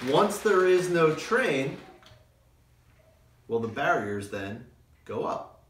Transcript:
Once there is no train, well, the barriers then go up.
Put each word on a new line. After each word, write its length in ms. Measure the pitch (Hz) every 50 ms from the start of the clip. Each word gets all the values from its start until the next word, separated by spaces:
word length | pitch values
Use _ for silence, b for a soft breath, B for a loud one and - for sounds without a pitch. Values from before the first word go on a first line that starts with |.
| 120
Once 320 | 127 143 165 202 208 208 -
there 260 | - 220 202 185 185
is 240 | 185 185 180 165 -
no 240 | 175 170 160 156 151
train, 640 | - - - 220 254 262 185 147 135 135 139 - - - - - - - - - - _ _ _ _ _ _ _ _ _ _ _ _ _ _ _ _ _ _ _ _ _ _ _ _ _ _
well, 100 | 113 113
the 100 | 113 110
barriers 600 | 104 123 143 165 - 131 107 104 101 101 101 101
then 380 | - 101 98 98 104 120 123 - _ _ _ _ _ _ _
go 180 | - - - -
up. 400 | - - - - - - _ _ _